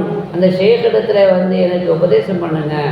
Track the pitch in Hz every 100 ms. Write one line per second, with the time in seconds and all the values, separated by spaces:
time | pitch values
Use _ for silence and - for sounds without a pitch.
0 | 170 - - 175 185 185 202 240 - 214
1 | - 202 196 180 185 185 180 180 175 165
2 | 180 - 196 175 170 160 151 151 143